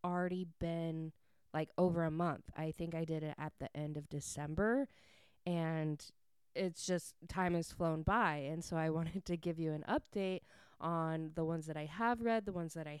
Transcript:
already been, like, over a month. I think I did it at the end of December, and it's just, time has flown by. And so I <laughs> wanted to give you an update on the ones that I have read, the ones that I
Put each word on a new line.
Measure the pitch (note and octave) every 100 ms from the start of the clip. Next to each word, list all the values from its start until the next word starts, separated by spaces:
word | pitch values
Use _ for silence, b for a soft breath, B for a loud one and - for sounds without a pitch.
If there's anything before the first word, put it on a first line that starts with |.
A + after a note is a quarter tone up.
already | F3 F3+ F3+ F3+ F3 -
been, | E3+ E3 E3 D#3+ D#3+ - _ _ _
like, | D#3 D#3 -
over | F3+ E3+
a | D#3+
month. | D#3+ F3 C3+ - -
I | D#3+
think | - E3
I | E3 D#3+
did | D#3
it | D#3 -
at | D3+ -
the | -
end | - D3+ D3
of | D3
December, | C#3+ - D3 D3 D#3 G#3+ C4 C4+ B B B B B F3+
and | E3+ D#3+ D#3+ D#3 D3 - - _ _ _
it's | - F#3 - -
just, | F3+ - - F3
time | F#3+ F3+
has | E3+ E3
flown | - E3 D#3+
by. | D#3 A3+ F#3+ D3 C#3
And | D#3+
so | - E3
I | D#3+
<laughs> |
wanted | D#3+ E3 F#3
to | - E3+
give | E3+ E3
you | D#3+
an | D3+ -
update | C#4 - G#3 F#3+ F#3 - B B B
on | E3 E3 D#3+ D#3+ D#3+ D#3+
the | D#3+
ones | E3 D#3
that | D3+
I | D3+
have | F3 A3+ A#3
read, | A#3 A3+ G3+
the |
ones | F3+ E3
that | E3 D3+
I | D3